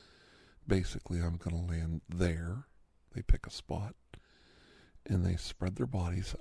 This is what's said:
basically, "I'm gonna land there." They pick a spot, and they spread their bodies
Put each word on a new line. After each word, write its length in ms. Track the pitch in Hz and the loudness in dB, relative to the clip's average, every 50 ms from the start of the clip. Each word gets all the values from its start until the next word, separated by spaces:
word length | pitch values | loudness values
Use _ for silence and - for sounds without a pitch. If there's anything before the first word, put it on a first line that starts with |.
| - - - - - - - - - - - - - | -20 -20 -20 -20 -20 -20 -20 -20 -20 -20 -20 -18 0
basically, 540 | - 98 95 90 - - - - - 90 85 | 2 4 4 4 0 -4 -6 -6 -2 0 0
"I'm 160 | 85 85 85 | 2 0 0
gonna 280 | 82 - 85 85 85 87 | -2 -2 -2 -2 0 0
land 380 | 87 85 82 82 80 82 78 - - | 0 0 0 0 0 -2 -4 -4 -6
there." 580 | 85 87 90 87 82 82 82 85 95 131 - - - - - _ _ _ _ _ - | 0 2 2 2 2 0 -2 -4 -4 -6 -8 -12 -18 -20 -20 _ _ _ _ _ -10
They 100 | - - | -8 4
pick 240 | - - - - | 4 4 4 4
a 40 | - | -2
spot, 440 | - - - - 71 98 101 - - - _ _ - - - _ - - - - - - - - - - - - _ - - | -10 -12 -6 -4 -2 -2 -2 -4 -6 -10 _ _ -20 -20 -20 _ -20 -20 -20 -20 -20 -20 -20 -20 -20 -20 -20 -20 _ -18 -4
and 180 | - 101 92 87 | 0 0 2 4
they 120 | 90 87 | 2 2
spread 400 | 85 - - - - 90 92 95 | 0 -2 -6 -6 -4 -2 -2 0
their 100 | 120 127 | 0 -2
bodies 480 | 123 120 95 90 85 90 92 98 - - - | 0 0 0 0 0 0 -2 -2 -4 -4 -6